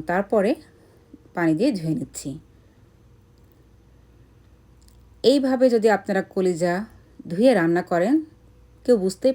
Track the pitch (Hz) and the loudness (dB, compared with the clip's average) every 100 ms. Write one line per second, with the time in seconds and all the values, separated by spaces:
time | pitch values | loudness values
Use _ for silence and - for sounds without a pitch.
0 | 156 175 202 220 196 339 - _ _ _ | -2 -4 -2 0 0 -4 -8 _ _ _
1 | _ - _ - 165 156 269 196 160 156 | _ -20 _ -4 -2 0 0 -2 -4 -6
2 | - - 139 147 - _ _ _ _ _ | -8 -12 -14 -14 -18 _ _ _ _ _
3 | _ _ _ _ _ _ _ _ _ _ | _ _ _ _ _ _ _ _ _ _
4 | _ _ _ _ _ _ _ _ - _ | _ _ _ _ _ _ _ _ -20 _
5 | - _ 220 277 262 254 254 226 220 202 | -20 _ 2 2 2 2 2 4 2 0
6 | - 190 190 196 185 165 175 175 220 - | 0 -4 -4 -2 -2 0 -2 -2 -8 -16
7 | - - - 175 254 214 165 175 180 170 | -20 -20 -10 0 2 4 2 0 -2 -2
8 | 196 311 311 - - - _ _ - 233 | 0 0 -2 -14 -20 -20 _ _ 0 0
9 | 185 - 262 | 0 -2 -2